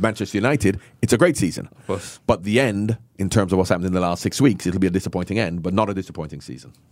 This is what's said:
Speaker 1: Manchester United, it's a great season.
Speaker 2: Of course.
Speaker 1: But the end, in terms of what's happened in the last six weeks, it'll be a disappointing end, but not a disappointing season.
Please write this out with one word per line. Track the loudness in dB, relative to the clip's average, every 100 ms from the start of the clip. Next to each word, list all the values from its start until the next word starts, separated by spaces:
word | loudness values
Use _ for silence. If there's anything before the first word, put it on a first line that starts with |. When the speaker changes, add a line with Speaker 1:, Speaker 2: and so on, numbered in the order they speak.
Speaker 1:
Manchester | -2 -2 -4 0
United, | 0 2 2 0 -6 _
it's | 0
a | 4
great | 4 4
season. | -2 -2 -10 -14
Speaker 2:
Of | -6
course. | -6 -6 -8 -2
Speaker 1:
But | 0
the | 2 2
end, | 2 0 -2 -4 -8 -6
in | 0
terms | 2 2
of | 2
what's | 2
happened | 0 0
in |
the | 0
last | 0 -2
six | -4 2
weeks, | 2 2 -2
it'll | 0
be | 2
a | 0
disappointing | -2 -6 -4 -2
end, | -2 -4
but | -2
not | 0 0
a |
disappointing | -2 -8 -10 -12 -12
season. | -14 -16 -16 -20 _